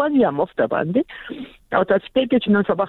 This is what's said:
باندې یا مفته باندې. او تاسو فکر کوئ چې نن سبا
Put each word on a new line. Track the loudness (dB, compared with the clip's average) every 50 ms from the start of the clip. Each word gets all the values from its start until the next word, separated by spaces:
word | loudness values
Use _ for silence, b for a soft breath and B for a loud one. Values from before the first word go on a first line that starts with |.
باندې | 0 2 2 2 2
یا | 2
مفته | 2 -2 -4 -4 0 -2 -2
باندې. | 0 0 -2 -2 0 0 -2 -2 B B B B B B -12 -14 B B B _ _ 0
او | 0 2 2
تاسو | 0 -2 -2 -2 _
فکر | -2 0
کوئ | 2 0 0
چې | 2 2 2
نن | 2 2 0
سبا | -2 -2 -2